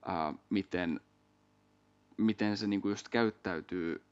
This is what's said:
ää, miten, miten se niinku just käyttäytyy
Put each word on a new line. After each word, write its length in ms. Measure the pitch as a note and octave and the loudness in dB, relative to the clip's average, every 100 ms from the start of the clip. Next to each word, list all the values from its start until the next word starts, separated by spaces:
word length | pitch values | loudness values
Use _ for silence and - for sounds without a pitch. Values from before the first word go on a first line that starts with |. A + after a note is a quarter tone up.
| - | -2
ää, 280 | F2+ D#2 - _ | -2 -2 -4 _
miten, 500 | G2+ F#2+ F#2 F2 D#2 _ _ _ _ _ _ _ _ _ _ _ - | -2 0 -2 0 -2 _ _ _ _ _ _ _ _ _ _ _ 2
miten 400 | A2 G#2+ G#2+ G#2 | 2 4 0 0
se 100 | G#2+ | 0
niinku 220 | G2+ G2 | 0 0
just 200 | G2+ - | -4 -2
käyttäytyy 920 | A#2 A2+ - F#2+ E2+ - F2+ E2 D#2+ _ | 2 2 0 -4 -4 -4 -4 -2 -4 _